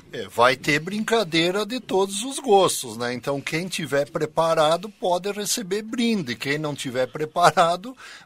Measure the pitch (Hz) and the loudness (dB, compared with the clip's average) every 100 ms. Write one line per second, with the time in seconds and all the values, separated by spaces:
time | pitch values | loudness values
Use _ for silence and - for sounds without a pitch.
0 | - 131 98 - 120 131 - 147 160 208 | 0 -12 -6 4 4 4 2 0 0 -6
1 | 220 226 190 165 170 190 208 247 - 185 | 0 0 2 2 2 0 -2 -6 -2 0
2 | 196 202 254 277 277 196 175 - 127 110 | 0 -2 -6 -4 4 6 6 2 -6 -6
3 | 120 123 143 143 139 160 185 - 151 139 | -4 -4 -4 -4 -2 -4 -4 -6 -2 0
4 | 143 165 151 - 165 160 151 165 214 - | 0 -2 -2 0 2 4 4 2 -2 -6
5 | 196 180 185 202 202 - 190 196 220 247 | -2 0 -2 -6 -4 -4 -2 -4 -4 -2
6 | 233 220 131 117 135 147 156 139 139 123 | 0 0 -2 -4 -2 -2 -2 -6 -4 -2
7 | 127 156 151 - 175 170 165 180 214 262 | -2 -2 -4 0 0 2 0 -2 -8 -16
8 | - - | -18 -20